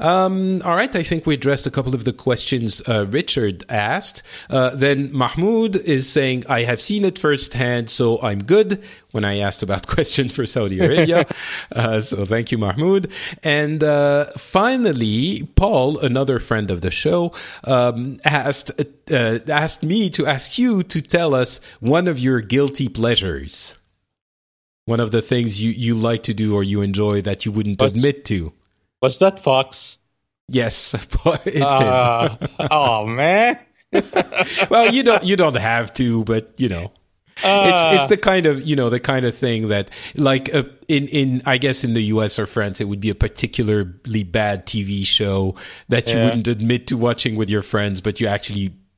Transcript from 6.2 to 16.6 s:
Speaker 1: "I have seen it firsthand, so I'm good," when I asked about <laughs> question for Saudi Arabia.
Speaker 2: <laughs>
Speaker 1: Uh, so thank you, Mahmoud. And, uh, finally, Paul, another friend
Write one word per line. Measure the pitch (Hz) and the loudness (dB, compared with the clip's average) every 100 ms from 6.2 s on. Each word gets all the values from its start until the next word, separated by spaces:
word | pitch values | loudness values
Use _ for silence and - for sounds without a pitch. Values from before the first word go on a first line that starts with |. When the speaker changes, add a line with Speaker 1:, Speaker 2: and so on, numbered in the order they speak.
| 131 127 117 | 0 0 -2
Speaker 1:
"I | 120 | 0
have | 117 117 | 0 -2
seen | - 202 | -2 0
it | 190 - | 0 0
firsthand, | 151 139 - 123 123 120 113 | 0 0 -2 -2 0 -2 -2
so | - 117 113 | 0 2 2
I'm | 120 101 | 0 -4
good," | 104 208 202 196 - - _ | 2 4 4 -2 -8 -20 _
when | 113 | -4
I | 101 101 | -2 -2
asked | 101 - | -2 -4
about | 95 98 - | -4 -4 -2
<laughs> | - | -2
question | 147 - 127 | 0 0 -2
for | - | -2
Saudi | 113 127 101 95 | -4 -2 -2 2
Arabia. | 175 160 160 170 147 | 2 4 4 2 0
Speaker 2:
<laughs> | - - - - | -4 -12 -12 -8
Speaker 1:
Uh, | 120 113 110 | -2 0 0
so | 107 104 | -2 -4
thank | 98 113 113 | -2 -2 0
you, | 113 | -2
Mahmoud. | 101 104 170 196 180 - - - | 0 0 2 2 0 -8 -12 -6
And, | 160 147 151 156 | 0 0 0 0
uh, | 151 147 143 143 147 - | 2 4 4 2 0 -6
finally, | - 190 226 262 233 131 110 110 160 196 143 | -2 2 2 2 0 0 0 0 0 -4 0
Paul, | - 202 160 131 151 | 2 4 4 2 0
another | 139 127 139 123 | 0 0 0 -2
friend | - 110 | 0 -2